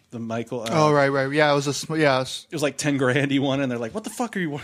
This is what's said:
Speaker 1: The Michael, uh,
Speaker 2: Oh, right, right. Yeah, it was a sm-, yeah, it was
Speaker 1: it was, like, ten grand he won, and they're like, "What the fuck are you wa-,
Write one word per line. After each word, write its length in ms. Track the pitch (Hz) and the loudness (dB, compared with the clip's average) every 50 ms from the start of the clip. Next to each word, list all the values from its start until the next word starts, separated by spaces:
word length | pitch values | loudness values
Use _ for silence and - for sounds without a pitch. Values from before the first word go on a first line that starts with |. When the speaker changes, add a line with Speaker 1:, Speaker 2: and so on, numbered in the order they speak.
| _ - | _ -14
Speaker 1:
The 80 | - 117 | -12 -10
Michael, 420 | 117 113 113 117 117 - 127 123 110 | -8 -6 -6 -6 -6 -6 -8 -6 -4
uh, 60 | 113 | 0
Speaker 2:
Oh, 200 | 170 160 151 151 | 2 4 4 6
right, 180 | 147 143 139 139 | 6 4 4 2
right. 220 | 139 139 131 135 | 2 0 -2 0
Yeah, 200 | 143 151 151 147 | 2 2 4 4
it 40 | 143 | 4
was 120 | 147 139 | 2 0
a 60 | 147 135 | -2 -4
sm-, 200 | - - - 160 | -4 -6 -4 0
yeah, 180 | 160 151 143 131 | 2 4 4 4
it 40 | 131 | 2
was 260 | 131 - - - - - | 0 -4 -8 -12 -12 -10
Speaker 1:
it 60 | - | -6
was, 80 | 151 151 | -4 -4
like, 140 | 139 - | -4 -4
ten 200 | - - 151 143 | -2 -2 0 0
grand 320 | 131 135 127 127 147 139 139 | 2 2 2 2 2 2 2
he 80 | 135 | 2
won, 240 | 139 143 139 135 139 | 0 2 0 0 0
and 100 | 139 127 | -2 -2
they're 60 | 123 | -4
like, 160 | 117 120 113 - | -4 -6 -6 -8
"What 100 | 214 214 | -10 -10
the 60 | 226 | -10
fuck 260 | - - 247 226 - | -6 -6 -6 -6 -4
are 40 | 202 | -6
you 100 | 175 151 | -6 -6
wa-, 120 | 143 147 | -6 -8